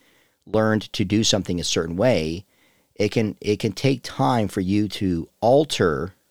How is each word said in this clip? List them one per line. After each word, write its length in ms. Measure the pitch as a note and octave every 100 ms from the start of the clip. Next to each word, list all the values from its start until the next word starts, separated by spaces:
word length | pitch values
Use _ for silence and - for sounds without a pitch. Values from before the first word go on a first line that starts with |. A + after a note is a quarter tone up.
| _ _ _ _ -
learned 440 | G#2+ A2 G#2+ -
to 120 | -
do 200 | G2 G#2
something 340 | G#2+ G#2 F2+ F2
a 60 |
certain 320 | D#2+ F#2 E2 F2
way, 480 | B2 F#2+ D#2+ F2 - _ _ _ _
it 160 | - G#2
can, 260 | A#2+ G#2+ -
it 180 | F#2+ G#2
can 140 | A2+
take 280 | - C3+ C3
time 420 | - - C3+ A#2+ G2+
for 140 | G#2
you 260 | F#2 G#2 G#2
to 420 | - F#2+ E2+ - -
alter, 760 | A2+ C#3 A#2 - F2+ C#2 F2+ - _